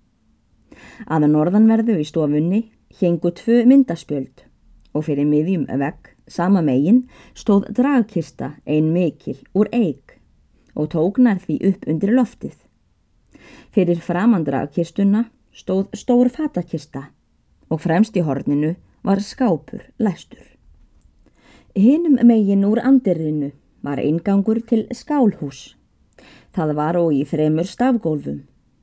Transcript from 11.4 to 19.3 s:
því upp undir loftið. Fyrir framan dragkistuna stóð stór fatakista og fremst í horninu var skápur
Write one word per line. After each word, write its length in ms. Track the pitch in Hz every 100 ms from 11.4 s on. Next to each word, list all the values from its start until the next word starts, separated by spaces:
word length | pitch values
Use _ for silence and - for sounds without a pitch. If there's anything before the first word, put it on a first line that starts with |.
því 160 | - 147 196
upp 160 | 185 -
undir 260 | 160 202
loftið. 440 | 254 254 - - - _ _ _ _ _ _ _ _ - - -
Fyrir 280 | - 175 175
framan 440 | - 175 220 196 151
dragkistuna 800 | 139 - - 165 - 196 208 233 _ _
stóð 360 | _ - 190 196
stór 360 | - - 240 247
fatakista 800 | - 302 - 175 156 - 139 143 _ _ _ _ _ -
og 120 | 160
fremst 360 | 175 170 220 180
í 60 | 156
horninu 500 | 139 143 143 156 170 _ _
var 180 | - 196
skápur 600 | 208